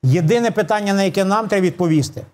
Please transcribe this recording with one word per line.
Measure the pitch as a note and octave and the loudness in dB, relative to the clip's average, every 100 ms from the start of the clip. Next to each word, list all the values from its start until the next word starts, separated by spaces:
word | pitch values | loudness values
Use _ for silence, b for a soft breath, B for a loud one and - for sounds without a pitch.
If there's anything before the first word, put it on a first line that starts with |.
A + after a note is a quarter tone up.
Єдине | C3 D3+ D#3+ A#3 A#3 | 2 2 2 2 0
питання, | A3 F#3+ G#3+ G3+ | -2 -2 -2 0
на | G3 | 0
яке | G3 E3+ F#3+ | 0 0 0
нам | G#3 A3 | 0 0
треба | G3+ F#3 | 0 0
відповісти | E3+ F3+ D#3+ C3 - - | 0 0 2 0 -6 -16